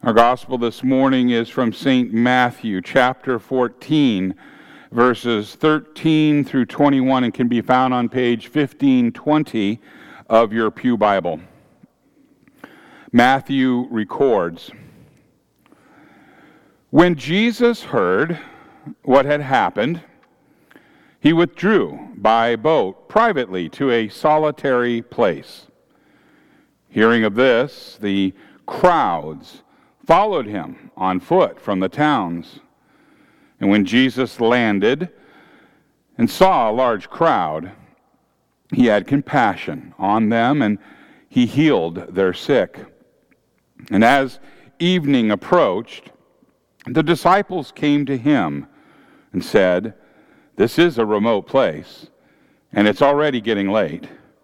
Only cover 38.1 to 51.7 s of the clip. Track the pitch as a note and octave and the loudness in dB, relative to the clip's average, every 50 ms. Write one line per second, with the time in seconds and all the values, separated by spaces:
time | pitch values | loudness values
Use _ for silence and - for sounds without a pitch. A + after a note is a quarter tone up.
38.1 | _ _ _ _ _ _ _ _ _ _ _ _ - - B2+ A#2 G#2 G#2 - - | _ _ _ _ _ _ _ _ _ _ _ _ 0 2 4 4 4 2 0 0
39.1 | C3+ C#3+ C#3 - - A#2 A#2+ G#2+ F#2 - - - D#2 C2 - - - - - G2 | -2 -2 -2 -2 0 2 2 2 0 -4 -8 -12 -12 -12 -14 -20 -12 -6 -2 0
40.1 | G#2 A2+ A2+ G#2 A2+ A2+ A2+ B2 C#3+ D3+ B2 G#2+ G#2 G2+ - - - _ - _ | 0 0 0 0 0 0 0 0 0 0 0 -2 -2 -4 -8 -20 -20 _ -20 _
41.1 | _ _ _ _ - B2+ B2 A2+ - C3+ D#3 D#3 C3+ G2 E2 E2+ E2 F#2+ - - | _ _ _ _ 0 0 0 0 0 2 2 2 2 2 0 -4 -8 -10 -14 -8
42.1 | C#2 F#2 G2 F#2 F2 - - - C#3+ A#2+ G2 - - - G2+ - _ _ _ _ | -2 0 0 0 -2 -4 -2 0 2 2 2 0 -6 -20 -20 -20 _ _ _ _
43.1 | _ _ _ _ _ _ _ _ _ _ _ _ _ _ - - G2+ G2 A2+ A#2+ | _ _ _ _ _ _ _ _ _ _ _ _ _ _ -12 -4 0 2 4 4
44.1 | C3+ C#3 C3+ B2+ - - - - - - _ - _ _ E3+ F3+ F#3 F3+ D3+ C#3 | 4 2 0 -2 -8 -16 -20 -20 -20 -20 _ -20 _ _ -2 0 0 0 0 0
45.1 | C#3+ B2+ A2+ G#2+ G#2 F#2 - - F3+ F3+ D3+ G#2+ F2+ G2+ A#2 - - - _ - | 0 2 2 0 -2 -2 0 0 2 2 4 2 0 -4 -6 -10 -18 -20 _ -20
46.1 | _ _ _ _ _ _ _ _ _ _ _ _ _ _ - - A#2+ D#3 D#3+ D3 | _ _ _ _ _ _ _ _ _ _ _ _ _ _ -14 -4 -2 -2 0 0
47.1 | E3+ - - E3+ F3+ G3+ G3 _ F#3 F3+ C#3 - - - - D3 D3 D3 D3 C3 | 0 2 4 2 2 2 0 _ -8 -10 -10 -10 -10 -4 -2 0 0 0 0 -2
48.1 | C#3 B2+ A2+ C#3+ D3+ B2+ F2+ D#2 C#2+ C#2+ C#2 - _ _ _ _ _ _ _ _ | -6 -2 0 0 2 2 0 -2 -6 -8 -12 -14 _ _ _ _ _ _ _ _
49.1 | _ _ _ _ - F#2 - - - G#2+ F#2+ F#2 F2+ F2+ G2 A2+ - _ _ _ | _ _ _ _ -8 -8 -8 0 2 2 2 4 2 0 -2 -6 -14 _ _ _
50.1 | _ _ _ _ _ _ _ _ _ - - A#2+ - - E3+ F3 C#3 A#2 A2+ G#2 | _ _ _ _ _ _ _ _ _ -2 -2 0 2 2 2 2 2 -2 -2 0
51.1 | G#2+ G#2 G#2 A#2 A2+ G2+ - - - C3+ B2+ F#2 | 0 -2 0 0 -2 -2 -4 -2 0 0 0 0